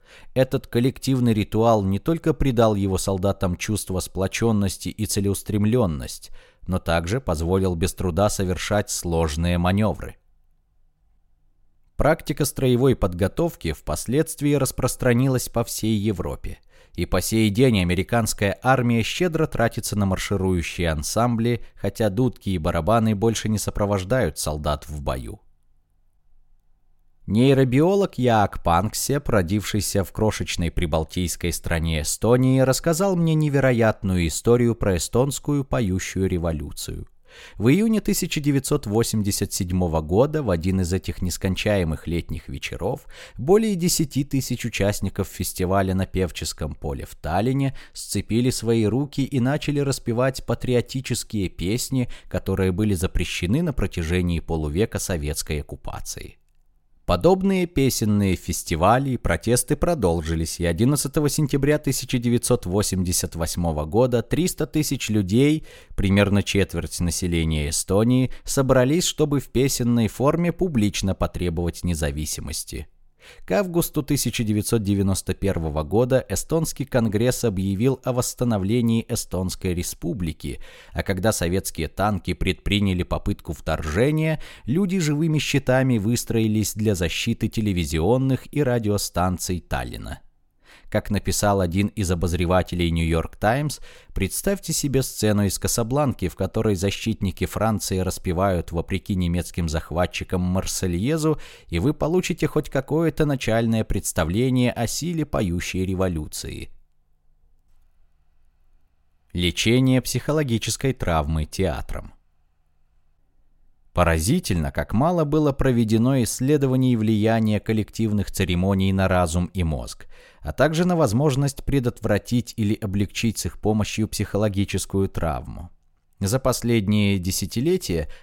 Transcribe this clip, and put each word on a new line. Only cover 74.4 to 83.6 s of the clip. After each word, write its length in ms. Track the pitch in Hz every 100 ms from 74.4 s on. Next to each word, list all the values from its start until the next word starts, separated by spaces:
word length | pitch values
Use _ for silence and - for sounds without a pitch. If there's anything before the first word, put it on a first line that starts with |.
девятьсот 380 | 107 104 101 117
девяносто 520 | 98 101 98 95 -
первого 500 | 92 98 87 80 73
года 420 | 71 104 127 131 -
эстонский 560 | 98 - 160 160 - 135
конгресс 580 | 127 113 104 123 -
объявил 560 | 117 95 95 95 127 131
о 100 | 127
восстановлении 920 | 123 - - 123 107 95 120 117 113 -
Эстонской 640 | 117 - 90 92 - 92
республики, 880 | 87 82 - 85 73 82 - 71 - - - -
а 100 | -
когда 300 | - 92 110
советские 560 | - 87 95 - - 78
танки 440 | - 104 98 -
предприняли 680 | 85 - 87 - 101 101 90
попытку 500 | 87 78 - 98 -
вторжения, 880 | 82